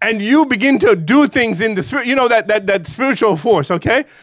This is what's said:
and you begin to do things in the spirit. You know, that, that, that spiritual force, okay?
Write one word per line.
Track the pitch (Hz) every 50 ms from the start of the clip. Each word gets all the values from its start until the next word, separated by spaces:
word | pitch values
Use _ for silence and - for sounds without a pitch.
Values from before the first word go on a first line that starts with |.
and | 196 220 226 208
you | 202 220 269 311 311
begin | 269 247 190 262 277 277 214
to | - 247 202
do | 170 160 151 240 294 285
things | - - 269 233 220 190 165
in | 226 220 214
the | 185 160
spirit. | - 262 285 240
You | 247 269
know, | 269 254 233
that, | 233 220 -
that, | 208 214 214 196
that | 190 196 196 156
spiritual | - - - 262 277 240 - 226 214 180
force, | 151 143 226 208 160 139 -
okay? | 180 165 - - 226 269 294 - _ -